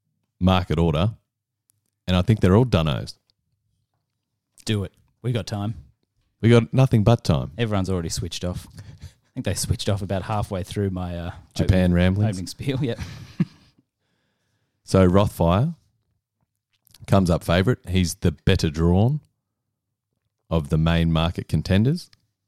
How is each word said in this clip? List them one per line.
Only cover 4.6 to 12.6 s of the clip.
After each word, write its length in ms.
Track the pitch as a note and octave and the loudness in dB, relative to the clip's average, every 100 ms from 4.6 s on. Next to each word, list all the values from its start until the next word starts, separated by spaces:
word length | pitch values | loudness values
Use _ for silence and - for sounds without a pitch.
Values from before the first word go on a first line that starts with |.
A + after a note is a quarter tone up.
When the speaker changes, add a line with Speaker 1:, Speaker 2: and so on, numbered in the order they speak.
| - | -6
Speaker 2:
Do 180 | G#2+ | -4
it. 100 | F#2 - _ _ | -4 -12 _ _
We 100 | A#2 | -6
got 140 | A#2 F2+ | -6 -6
time. 300 | G2+ G2+ - - _ _ _ _ _ | -6 -6 -8 -16 _ _ _ _ _
Speaker 1:
We 80 | A2+ | 4
got 240 | A#2+ A2+ | 4 4
nothing 300 | C3 C3 A2+ | 2 2 4
but 200 | G2+ A#2 | 4 2
time. 280 | - D2 B1 F2 | 2 0 -2 -6
Speaker 2:
Everyone's 320 | A#2 G2+ F#2 | -4 -2 -2
already 200 | F#2 E2 | -4 -4
switched 340 | - F2 - | -8 -8 -8
off. 220 | F2+ F2 - | -8 -10 -14
I 600 | - - - - _ _ | -20 -20 -20 -20 _ _
think 120 | - B2+ | -10 -6
they 80 | |
switched 360 | F2+ - F#2+ - | -6 -4 -4 -2
off 120 | F#2+ | -4
about 220 | F#2+ G2 | -4 -6
halfway 400 | F2+ G#2 G2+ G2 | -4 -4 -4 -8
through 280 | - - G2+ | -8 -4 -4
my, 260 | F2+ F2+ E2+ | -4 -6 -8
uh, 140 | E2+ - - | -10 -14 -14
Speaker 1:
Japan 380 | - - F#2 F2+ | -4 2 2 4
Speaker 2:
opening, 20 | |
Speaker 1:
ramblings. 360 | F2 F2+ G2 G#2+ | 4 2 2 -2
Speaker 2:
opening 180 | F#2+ E2+ | -2 -10
spiel. 320 | - | -8